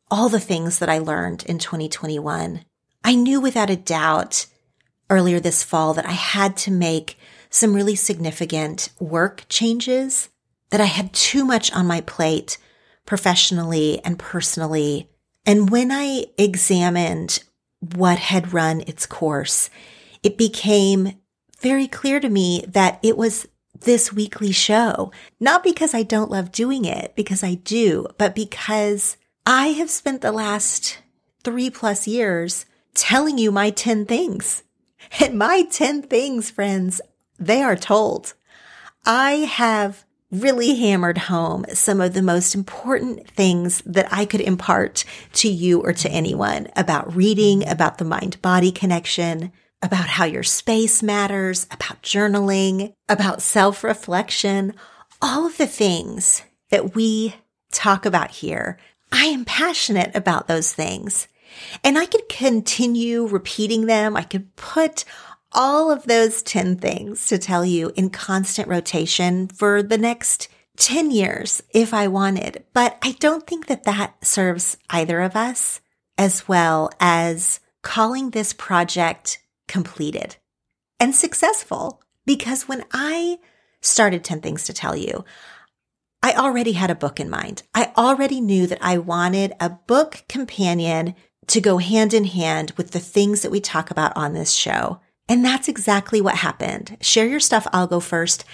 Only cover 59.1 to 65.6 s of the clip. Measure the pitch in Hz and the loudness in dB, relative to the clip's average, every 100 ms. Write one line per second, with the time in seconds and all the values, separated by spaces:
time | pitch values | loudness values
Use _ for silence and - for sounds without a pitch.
59.1 | 247 302 269 226 - 330 - - 214 226 | 2 2 0 -4 -2 0 0 0 0 0
60.1 | 208 185 165 - 165 165 - 156 - 202 | -2 0 -2 0 -2 -2 -4 -6 -6 -6
61.1 | - - _ _ - - - 269 294 359 | -6 -6 _ _ -20 -18 -2 2 2 2
62.1 | 440 - - 254 226 226 - 240 233 233 | 0 0 -2 2 2 0 -2 0 0 0
63.1 | 233 226 196 - - 214 226 220 220 214 | -2 0 -2 -4 -4 0 0 2 2 2
64.1 | 208 170 190 196 - - 320 320 311 - | -2 -4 -6 -8 -14 -4 0 0 0 -10
65.1 | - - - _ - | -16 -20 -20 _ 2